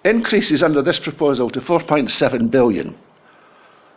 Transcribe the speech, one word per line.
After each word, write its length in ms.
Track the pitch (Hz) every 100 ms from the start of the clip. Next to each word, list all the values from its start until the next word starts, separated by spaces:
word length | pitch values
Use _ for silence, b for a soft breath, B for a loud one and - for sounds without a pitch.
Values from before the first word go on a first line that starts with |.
increases 580 | 190 233 - 214 - 147
under 200 | 160 143
this 160 | 165 175
proposal 500 | - - 147 127 117
to 100 | 123
four 200 | - 170
point 280 | - 151 113
seven 380 | - 143 127 117
billion. 500 | 131 123 92 - - _ _ b b b b b b b